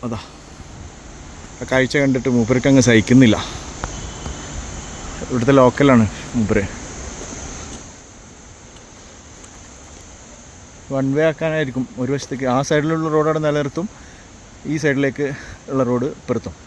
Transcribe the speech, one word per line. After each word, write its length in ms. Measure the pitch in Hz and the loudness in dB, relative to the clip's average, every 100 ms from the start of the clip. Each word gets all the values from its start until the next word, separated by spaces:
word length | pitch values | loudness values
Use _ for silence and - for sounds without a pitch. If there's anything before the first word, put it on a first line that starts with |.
| 120 | -8
അതാ, 120 | 110 - - - - - - - - - - - - - - | -10 -12 -20 -20 -20 -18 -18 -18 -18 -20 -20 -18 -18 -20 -14
ആ 60 | 120 | -2
കാഴ്ച 240 | 131 127 151 | 2 2 2
കണ്ടിട്ട് 300 | 139 131 127 | 2 2 2
മൂപ്പർക്ക് 340 | 123 110 127 139 | 2 2 2 6
അങ്ങ് 120 | 135 123 | 6 8
സഹിക്കുന്നില്ല. 480 | 113 104 123 127 90 - - - - - - - - - - - - - - - - - - - | 6 8 8 8 6 -2 -10 -14 -12 -10 -10 -12 -12 -12 -12 -12 -12 -12 -14 -14 -14 -14 -12 -6
ഇവിടുത്തെ 260 | 127 117 139 | -2 4 6
ലോക്കലാണ് 440 | 127 - 143 123 107 - - | 6 6 6 6 4 0 -8
മൂപ്പര്. 300 | 123 101 104 101 - - - - - - - - - - - - - - - - - - - - - - - - - - - - - - - - - - - - - - - - - - | -4 0 0 -2 -8 -14 -14 -14 -14 -14 -14 -14 -14 -16 -18 -20 -20 -20 -20 -20 -20 -20 -20 -20 -20 -20 -20 -20 -20 -20 -20 -20 -20 -20 -20 -20 -20 -20 -20 -20 -20 -20 -20 -20 -20 -6
വൺ 120 | 135 135 143 | -2 0 2
വേ 60 | 160 | 2
ആക്കാനായിരിക്കും 560 | 151 160 156 147 123 123 113 | 0 -2 -2 -2 -4 -8 -6
ഒരു 80 | 127 | -4
വശത്തേക്ക്. 320 | 139 - 127 131 123 | -4 -6 -6 -2 0
ആ 20 | 139 | 2
സൈഡിലുള്ള 400 | 151 147 165 160 | 0 0 -2 0
റോഡ് 140 | 151 151 | 0 0
അവിടെ 100 | 156 151 | 0 0
നിലനിർത്തും, 400 | 147 143 160 190 - - - - - - - - | -2 -2 -6 -8 -12 -20 -20 -20 -20 -20 -16 -6
ഈ 40 | 151 | -2
സൈഡിലേക്ക് 440 | 151 135 139 131 143 139 - - - | 0 2 0 -2 -4 -6 -12 -18 -6
ഉള്ള 100 | 135 120 | -2 0
റോഡ് 180 | 123 131 - | 0 -2 -6
ഇപ്പുറത്തും. 360 | - 117 104 - | -6 -6 -6 -16